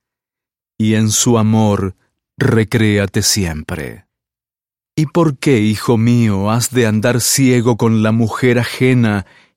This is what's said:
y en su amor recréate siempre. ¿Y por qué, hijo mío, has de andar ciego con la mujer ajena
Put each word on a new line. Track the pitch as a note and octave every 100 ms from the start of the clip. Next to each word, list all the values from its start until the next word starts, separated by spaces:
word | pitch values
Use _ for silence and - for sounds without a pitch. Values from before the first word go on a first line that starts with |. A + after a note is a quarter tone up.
| _ _ _ _ _ _ _ _
y | A2
en | G#2+ A2
su | G#2+ B2+ A#2
amor | G#2+ A2 G#2+ G2 F#2+ - _ _ _ -
recréate | - A2 G#2+ A#2+ A2 G#2 G2 A2+
siempre. | G2+ - F2 D#2 D#2 E2 C2 A1+ _ _ _ _ _ _ _ _ _ -
¿Y | D3+
por | F3 D#3+ C3+
qué, | D3+ B2
hijo | G#2+ G#2 - A#2
mío, | A#2 A#2+ A2+ G2 G2+
has | A#2 A#2+
de | B2+ A2+
andar | G#2+ A#2+ A#2+
ciego | - - C3 B2 A#2 A2+
con | A#2 A2+
la | A2
mujer | A2 A2+ - B2+ A#2+
ajena | A#2 - B2+ B2+ A#2 G2+ - _ _